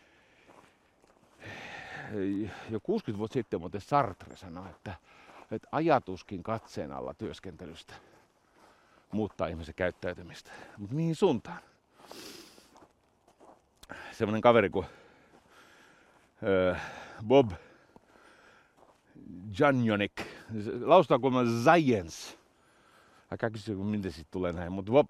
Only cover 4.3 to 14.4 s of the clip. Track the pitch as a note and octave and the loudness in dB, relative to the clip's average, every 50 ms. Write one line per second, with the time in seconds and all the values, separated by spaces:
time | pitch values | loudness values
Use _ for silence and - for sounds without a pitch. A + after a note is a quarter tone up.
4.3 | - - G2 F#2 E2 F2 F#2+ F#2+ E2 - - - F2 - _ _ - - - - | -20 -20 -18 -16 -14 -14 -14 -16 -16 -14 -12 -12 -12 -14 _ _ -20 -20 -20 -20
5.3 | - - - - A2 A2 - - - C3+ D#3+ E3+ D3+ B2 - - F#2 F2+ - - | -20 -20 -14 -10 -10 -10 -8 -4 -2 0 4 4 4 4 2 -2 -10 -10 -10 -10
6.3 | G#2 F2+ E2+ - A2+ A2+ - - - A2 F2 C#2+ C2+ C2+ B1+ C2 C#2 - A2+ E2+ | -12 -10 -6 -6 -6 -6 -6 -10 -10 -10 -8 -8 -8 -8 -8 -8 -8 -8 -10 -10
7.3 | D2 - - F#2+ E2 D2+ - E2+ E2 - - - - - - _ _ - _ _ | -10 -10 -14 -16 -16 -16 -16 -16 -18 -18 -20 -20 -20 -20 -20 _ _ -20 _ _
8.3 | _ _ _ _ _ _ - - _ _ _ _ _ _ _ - - G#2 A2 F#2+ | _ _ _ _ _ _ -20 -20 _ _ _ _ _ _ _ -8 -4 -4 -4 -4
9.3 | - - F#2 E2 E2+ D#2+ E2+ D#2 D#2+ - F#2 F2 E2+ - - F2+ F2+ - F2 F2 | -4 -4 -4 -4 -4 -8 -10 -10 -4 -2 -2 -2 -2 -4 -6 -8 -6 -8 -12 -18
10.3 | - - - - - - - - - - G2+ F#2 B2+ D3+ E3 E3 D#3+ - A3 F#3 | -18 -20 -20 -20 -20 -20 -20 -20 -16 -14 -10 -6 -4 -2 -2 -2 0 2 4 4
11.3 | C#3 G#2+ - - F2 - - _ _ _ _ _ _ _ - - - - - - | 4 2 -2 -8 -14 -16 -16 _ _ _ _ _ _ _ -20 -20 -20 -18 -18 -18
12.3 | - - - - - - - _ - - - _ _ _ _ _ _ _ _ _ | -18 -20 -20 -20 -20 -20 -20 _ -20 -20 -20 _ _ _ _ _ _ _ _ _
13.3 | _ _ - - - _ _ _ _ _ - - - - - - - - A2+ G2+ | _ _ -20 -20 -20 _ _ _ _ _ -20 -20 -18 -16 -16 -12 -6 -4 -2 -2
14.3 | G#2+ A2 | 0 4